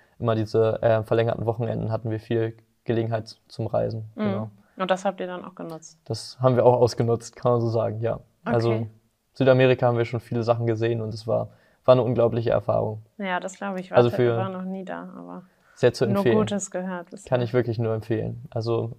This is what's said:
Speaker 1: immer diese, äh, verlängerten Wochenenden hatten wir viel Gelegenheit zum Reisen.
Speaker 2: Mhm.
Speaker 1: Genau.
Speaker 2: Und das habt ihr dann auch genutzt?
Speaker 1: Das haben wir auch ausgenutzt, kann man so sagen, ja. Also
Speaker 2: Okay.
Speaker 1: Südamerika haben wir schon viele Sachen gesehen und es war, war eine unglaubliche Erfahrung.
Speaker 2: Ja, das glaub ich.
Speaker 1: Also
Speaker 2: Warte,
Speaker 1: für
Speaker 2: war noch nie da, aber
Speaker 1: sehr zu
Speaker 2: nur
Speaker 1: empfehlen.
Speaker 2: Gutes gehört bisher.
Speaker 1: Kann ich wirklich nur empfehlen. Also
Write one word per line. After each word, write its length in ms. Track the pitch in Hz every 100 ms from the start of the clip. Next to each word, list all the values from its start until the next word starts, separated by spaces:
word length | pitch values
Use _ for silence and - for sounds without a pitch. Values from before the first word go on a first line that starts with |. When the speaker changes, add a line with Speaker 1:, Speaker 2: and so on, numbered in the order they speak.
| _ -
Speaker 1:
immer 160 | 113 110
diese, 460 | 107 113 110 110
äh, 220 | 117 110
verlängerten 420 | 107 113 113 - 110
Wochenenden 460 | 113 113 110 110
hatten 180 | 110 113
wir 100 | 110
viel 340 | - 117 113 117 _ _ -
Gelegenheit 520 | 113 113 113 107 - _
zum 180 | - 110
Reisen. 380 | 113 113 110 110 -
Speaker 2:
Mhm. 60 |
Speaker 1:
Genau. 260 | 104 101 110 - _ -
Speaker 2:
Und 140 | 185
das 120 | 185 202
habt 140 | 190
ihr 80 | 180
dann 160 | 180 -
auch 100 | 185
genutzt? 440 | 170 160 - - -
Speaker 1:
Das 320 | 113 - -
haben 140 | 127 120
wir 100 | 123
auch 100 | 123
ausgenutzt, 560 | 120 - 117 113 - -
kann 180 | 123
man 80 | 120
so 80 | 113
sagen, 300 | 113 110 110
ja. 180 | 113 110 - _ -
Also 260 | 120 117
Speaker 2:
Okay. 180 | 113 113 - _ _ _
Speaker 1:
Südamerika 540 | - 131 131 131 127 123
haben 100 | 117
wir 80 | 117
schon 140 | 117
viele 220 | - 120
Sachen 220 | 113 117 117
gesehen 360 | 110 113 117
und 120 | 110
es 140 | 110 113
war, 220 | 113 110 - _ _ -
war 80 |
eine 80 | 127
unglaubliche 480 | 117 117 117 117 113
Erfahrung. 520 | 110 110 110 110 107 - -
Speaker 2:
Ja, 220 | 196 180
das 160 | 185 -
glaub 220 | 202 185
ich. 160 | 185
Speaker 1:
Also 160 | 180 120
Speaker 2:
Warte, 40 | 120
Speaker 1:
für 140 | 120 117
Speaker 2:
war 120 | 190
noch 140 | 185
nie 200 | 185 190 185
da, 240 | 170 180 180
aber 260 | 175 180 - _ _ -
Speaker 1:
sehr 180 | 123
zu 120 | - 120
Speaker 2:
nur 100 | 202
Speaker 1:
empfehlen. 200 | 185 107
Speaker 2:
Gutes 340 | 208 202 -
gehört 380 | 180 185 180 175
bisher. 180 | - -
Speaker 1:
Kann 120 | 123
ich 120 | 117
wirklich 240 | 123 117 110
nur 140 | 113
empfehlen. 520 | 110 107 110 113 117 123
Also 440 | 117 113 117 117